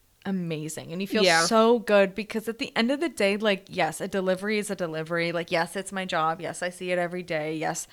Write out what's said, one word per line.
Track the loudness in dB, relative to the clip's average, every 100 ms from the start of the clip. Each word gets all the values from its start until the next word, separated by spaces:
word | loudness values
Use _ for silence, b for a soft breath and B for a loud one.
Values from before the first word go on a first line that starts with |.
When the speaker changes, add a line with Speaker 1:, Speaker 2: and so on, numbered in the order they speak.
| _ _ -4
Speaker 1:
amazing, | -4 -2 -4 -6 -10 -10
and | -6
you | -2
feel | 4
Speaker 2:
Yeah. | 6 6 4
Speaker 1:
so | 6 6 4
good, | 4 6 4
because | 0 -8 -6 -6
at | -6
the | -4 0
end | 0
of | 0
the | -2
day, | 2 2 2
like, | 2 0 -2
yes, | -2 0 -2
a | -4
delivery | -2 0 0 0 -2
is | -2
a | -4
delivery. | -4 -4 -4 -2 0
Like, | -2 0
yes, | 0 0 -4
it's | -8
my | -6
job. | -4 0 0 -2
Yes, | -6 -6
I | -6
see | -6 -2
it | 0
every | -2 -4
day. | -4 -4 -4 -4
Yes, | -4 -4 -8